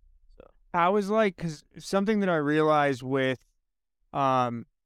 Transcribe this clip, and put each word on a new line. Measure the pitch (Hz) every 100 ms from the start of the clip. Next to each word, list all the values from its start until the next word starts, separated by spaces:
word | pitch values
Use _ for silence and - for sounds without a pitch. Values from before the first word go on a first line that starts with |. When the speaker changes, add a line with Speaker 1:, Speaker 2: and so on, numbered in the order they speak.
| _ _ _ -
Speaker 1:
So. | - _ _
Speaker 2:
I | 180 175
was | 208 196
like, | 220 214 180
'cause | 170 151 _ -
something | - 196 202 214
that | 196
I | 165
realized | 143 151 156 151 143 127
with, | 127 135 131 127 _ _ _ _ _ _ _
um, | 143 135 131 123 117 - _